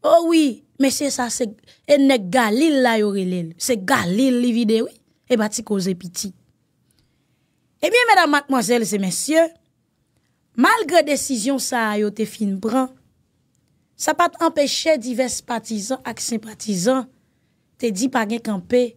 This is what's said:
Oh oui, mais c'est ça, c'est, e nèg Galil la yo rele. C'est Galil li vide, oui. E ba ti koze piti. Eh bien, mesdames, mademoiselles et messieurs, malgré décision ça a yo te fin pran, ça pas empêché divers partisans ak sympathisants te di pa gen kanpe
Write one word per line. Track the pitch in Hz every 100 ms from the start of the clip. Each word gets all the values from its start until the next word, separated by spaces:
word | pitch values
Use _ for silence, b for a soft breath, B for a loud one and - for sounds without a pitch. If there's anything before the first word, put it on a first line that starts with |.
Oh | 302 339 330
oui, | 330 294 208 _ -
mais | 269
c'est | - 285
ça, | 262 240
c'est, | - 226 214 b b -
e | 285
nèg | 277 262 185
Galil | 247 220 220 320 277
la | 247 226
yo | 208
rele. | 196 185 180 160 -
C'est | - 226
Galil | 185 262 175 196 269 247
li | 247
vide, | 226 214 220
oui. | - _ _ _ _
E | 247
ba | 214
ti | 233
koze | 220 202 185
piti. | 180 185 - - - _ _ _ _ _ _ _ _ _ _ _ _ _ _
Eh | 320
bien, | 466 480
mesdames, | 392 320
mademoiselles | 294 285 247 196 240 220
et | 208
messieurs, | 190 - - 320 330 - _ _ _ _ _ _ _ _ _ -
malgré | 320 453 320 339
décision | 294 277 - 247 226 277
ça | - 247 220
a | 208
yo | 208
te | 208 208
fin | - 208 190
pran, | 220 254 262 _ _ _ _ _ _ _ _ _ _ _
ça | -
pas | 311 349 -
empêché | 330 - 285 - 320 302
divers | 226 233 254 - -
partisans | 233 220 214 202 262
ak | 254 220
sympathisants | - 226 220 214 220 190 196 262 - _ _ _ _ _ _ _
te | 240
di | 190 262
pa | 262 208
gen | 233
kanpe | 226 202 175 247 240